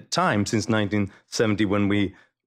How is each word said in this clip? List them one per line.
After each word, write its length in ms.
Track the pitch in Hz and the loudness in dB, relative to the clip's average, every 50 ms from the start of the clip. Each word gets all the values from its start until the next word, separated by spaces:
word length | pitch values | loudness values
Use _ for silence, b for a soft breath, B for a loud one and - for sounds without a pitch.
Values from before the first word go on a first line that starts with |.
| - - | -4 -4
time 380 | - 165 185 170 113 104 98 | -2 0 0 2 2 0 0
since 200 | - 117 107 95 | 0 -2 -2 0
nineteen 440 | - 110 107 104 95 107 104 98 95 B B B | 0 0 0 0 0 0 -2 -2 -4 B B B
seventy, 380 | _ - - 117 107 101 101 107 | _ -2 0 0 0 2 0 0
when 220 | 92 104 104 101 | 0 2 0 0
we, 280 | 98 104 104 98 92 b b b b b _ _ | 0 2 0 0 -2 b b b b b _ _